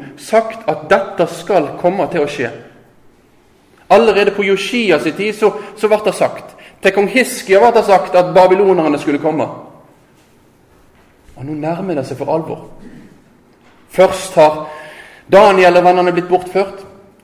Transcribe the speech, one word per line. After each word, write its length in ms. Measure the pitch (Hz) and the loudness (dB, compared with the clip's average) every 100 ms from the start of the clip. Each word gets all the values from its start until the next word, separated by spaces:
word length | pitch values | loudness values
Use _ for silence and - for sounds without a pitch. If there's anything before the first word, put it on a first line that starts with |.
| - - | -10 -20
sagt 520 | - 220 220 - 151 | -2 -2 -2 -6 -8
at 140 | 151 151 | -6 0
dette 360 | 196 196 - 165 | 0 0 -4 -4
skal 460 | - - 190 139 - | -4 -2 -2 -2 -2
komme 240 | 180 196 180 | -2 -2 -4
til 160 | 170 | -4
å 60 | 143 | -4
skje. 200 | - 120 - - - _ _ _ _ _ _ _ _ _ _ - | -4 -8 -10 -20 -20 _ _ _ _ _ _ _ _ _ _ 2
Allerede 400 | 202 226 190 202 | 4 4 2 0
på 140 | 202 196 | 0 -2
Josia 520 | 190 - 247 208 151 | -2 -2 -2 0 0
sin 140 | 160 151 | 0 -4
tid 180 | 214 208 | -6 0
så, 140 | 214 - - - | 0 -2 -10 -4
så 140 | 208 | 0
ble 80 | 208 196 | 0 0
det 80 | - | -2
sagt. 380 | 143 - - - - _ | -4 -4 -18 -20 -20 _
Til 120 | 190 196 | -2 0
kong 140 | 196 | 0
Hiskia 480 | 247 226 - - 196 | 0 -2 -4 0 4
ble 140 | 240 226 | 4 4
det 80 | 202 | 2
sagt 280 | 180 147 180 | 2 2 0
at 160 | 175 180 | 2 4
babylonerne 640 | 185 190 196 180 156 143 | 4 4 2 2 0 -2
skulle 180 | 160 143 | -2 -2
komme. 280 | 156 151 110 - - - _ _ _ _ _ _ _ _ _ _ _ _ _ _ _ - | -2 -4 -6 -10 -20 -20 _ _ _ _ _ _ _ _ _ _ _ _ _ _ _ -16
Og 80 | |
nå 140 | 135 156 | -12 -8
nærmer 420 | 156 170 190 147 | -6 -6 -6 -6
det 60 | 127 | -6
seg 120 | 131 | -8
for 100 | 139 | -4
alvor. 380 | 160 160 - - - - - - _ _ _ _ _ _ _ _ - | -4 -4 -12 -14 -20 -20 -20 -20 _ _ _ _ _ _ _ _ 2
Først 440 | 185 190 - 170 | 2 0 -2 2
har 220 | 151 151 - - - - - - - | 2 2 -8 -16 -20 -20 -20 -20 2
Daniel 500 | 190 208 190 180 175 | 6 6 6 4 6
og 60 | 180 | 4
vennene 260 | 180 180 175 | 2 2 -2
blitt 140 | 175 | 0
bortført. 560 | 180 - 190 196 - - - - _ | -2 -2 -4 -4 -8 -20 -20 -20 _